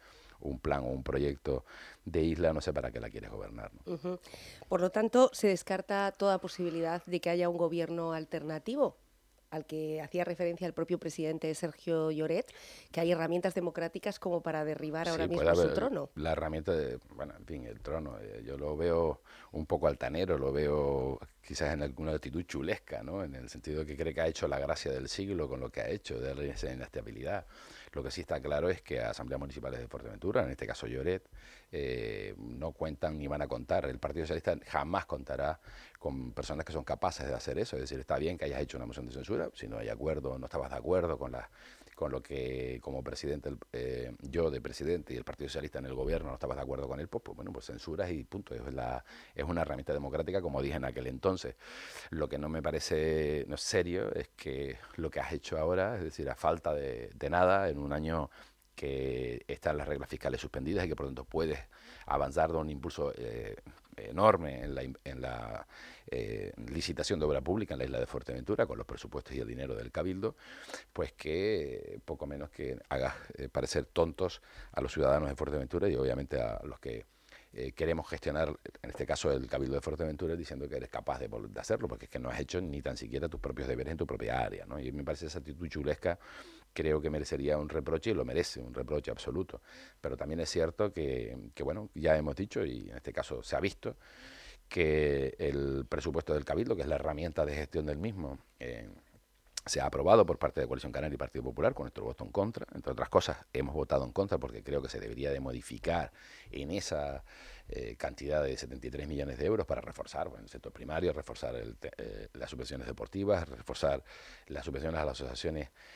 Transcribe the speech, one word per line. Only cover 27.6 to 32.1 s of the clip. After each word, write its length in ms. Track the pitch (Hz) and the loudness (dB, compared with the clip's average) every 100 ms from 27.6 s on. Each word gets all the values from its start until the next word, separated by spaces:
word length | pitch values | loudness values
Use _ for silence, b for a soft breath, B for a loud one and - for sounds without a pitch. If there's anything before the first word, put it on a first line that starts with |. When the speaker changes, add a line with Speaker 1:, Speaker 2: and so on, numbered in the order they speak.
| B B B | B B B
Speaker 1:
Lo 100 | - | -6
que 80 | 62 | -4
sí 100 | - | -4
está 180 | 82 78 | -2 -2
claro 260 | 71 73 87 | 0 2 2
es 140 | 90 | 2
que 180 | - 65 | -2 -2
a 100 | 57 | -2
asambleas 300 | - 62 67 | -2 -4 -4
municipales 400 | 69 65 64 62 | -4 -6 -6 -6
de 80 | 60 | -6
Fuerteventura, 560 | - - - 92 120 | -8 -10 -6 0 2
en 60 | 71 | 2
este 160 | 64 - | -2 -6
caso 200 | - 57 | -6 -4
Lloret, 400 | 64 76 92 - B B B B | -2 0 0 -4 B B B B
eh, 600 | 80 67 62 55 | -4 -2 -2 -4